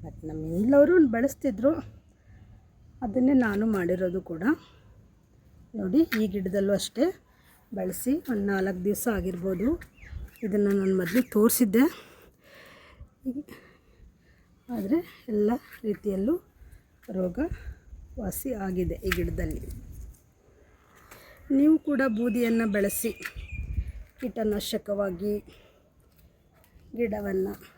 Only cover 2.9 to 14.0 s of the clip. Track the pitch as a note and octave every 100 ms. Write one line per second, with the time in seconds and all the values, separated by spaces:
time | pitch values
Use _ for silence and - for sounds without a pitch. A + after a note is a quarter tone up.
2.9 | - A#3+ G3+ B3+ C#4 A#3 G3+ A3 G#3 F3
3.9 | F#3 F#3 F#3 F#3 E3 G3+ E4 - - -
4.9 | - - _ _ - - - - A3+ F#3+
5.9 | A#3+ E4 A3 G#3+ G3 F#3 G3+ G3 G3 -
6.9 | - D#4+ - _ _ _ - _ G3 F#3
7.9 | F3+ B3 D4 D#4 A3 G3+ G3 F#3+ F#3 F#3
8.9 | G#3 B3 G3+ F3+ F3+ F#3+ F3 A3 E4+ -
9.9 | _ - - - - A3 G#3 G3+ G3+ F#3+
10.9 | F#3+ F3 G#3 B3 G#3+ A3 - A#3 G#3 C#4+
11.9 | - - - - _ - - - - -
12.9 | - - _ C4+ B3+ D4 - - - _
13.9 | _